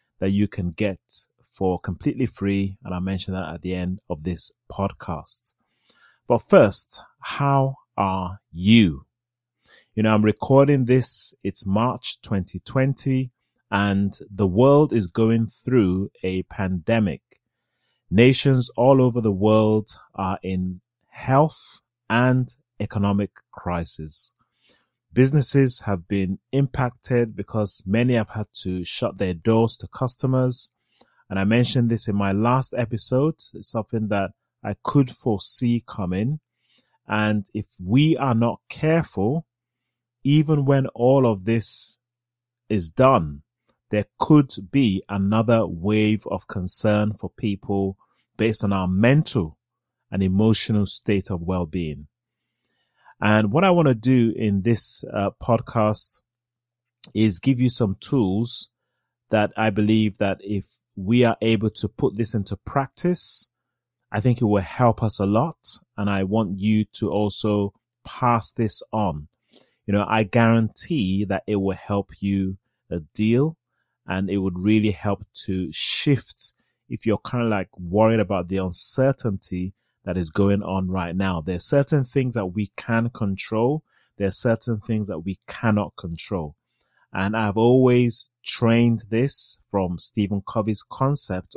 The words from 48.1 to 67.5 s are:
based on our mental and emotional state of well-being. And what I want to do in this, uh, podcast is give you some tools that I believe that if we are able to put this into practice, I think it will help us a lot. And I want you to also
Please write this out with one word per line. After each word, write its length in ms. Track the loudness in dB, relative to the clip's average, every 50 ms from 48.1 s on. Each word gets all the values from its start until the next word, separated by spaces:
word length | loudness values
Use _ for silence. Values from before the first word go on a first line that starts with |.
| _ _ _ _ _ -2
based 260 | 0 0 0 0 -2
on 80 | -2 -2
our 160 | 0 -2 0
mental 720 | 2 2 4 4 4 4 2 2 0 -2 -2 -4 -6 _ _ _ _ _ _ _ _ _ _ _
and 120 | -4 -2 0
emotional 640 | 2 2 4 4 4 4 2 0 0 0 0 0
state 440 | 0 -2 -4 -2 -2 -2 -2 -2 -4
of 120 | -6 -6 -4
well-being. 640 | -4 -4 -4 -4 -4 -4 -6 -6 -6 -8 -10 -14 -20 _ _ _ _ _ _ _ _ _ _ _ _ _ _ _ _ _ _ _ -20 _ -2 2
And 280 | 4 4 4 4 2 2
what 100 | 2 4
I 80 | 4
want 160 | 4 6 4
to 80 | 4 2
do 380 | 2 2 2 4 4 4 2 2
in 280 | 0 0 0 0 2 2
this, 420 | 2 2 2 0 -2 -6 -6 -8 -6 -4
uh, 160 | -4 -2 -4 -4 -4
podcast 800 | 0 0 0 0 0 -2 -2 0 0 0 0 -2 -6 -8 -10 -16 _ _ _ _ _ _ _ _ _ _ _ _ _ _ _ _ -16 -6 0
is 240 | 2 2 2 2 0
give 220 | 0 0 2 2
you 80 | 2 0
some 280 | 0 0 0 -2 -2 -4
tools 680 | -4 -2 0 0 2 2 0 -2 -2 -4 -4 -6 -8 -10 _ _ _ _ _ _ _ _ _ _ _ _
that 220 | 0 2 2 0 0
I 140 | -2 -2 0
believe 480 | 0 2 2 2 4 2 2 0 -2 -2
that 200 | -2 -2 -2 -4
if 240 | -6 -6 -6 -6 -6 -8 _ _ _ _ _
we 260 | -8 -2 0 2 4 4
are 140 | 4 2 2
able 300 | 0 0 2 2 0 -2
to 180 | -2 -4 -6 -6
put 280 | -4 -4 -4 -2 -2
this 180 | -2 -4 -4 -4
into 220 | -4 -4 -6 -8
practice, 920 | -10 _ -4 -4 -4 -4 -4 _ -4 -2 -2 -2 0 -2 -2 -2 -4 -6 -10 _ _ _ _ _ _ _ _ _ _ _ _
I 100 | -4 0
think 220 | 0 0 2 2 2
it 40 |
will 140 | 2 2 0
help 440 | 0 -2 -2 2 2 2 2 2 -2
us 160 | -4 -2 -2
a 60 | 0
lot. 520 | 0 2 2 0 0 -4 _ -8 -8 -8 -8 _ _ _
And 140 | -4 -2 -2
I 140 | -2 -2 -2
want 340 | 0 0 0 0 -2 -4 -2
you 260 | 0 0 2 2 0 -2 -4
to 180 | -4 -4 -2 0
also 600 | 0 0 -2 -2 -2 -2 0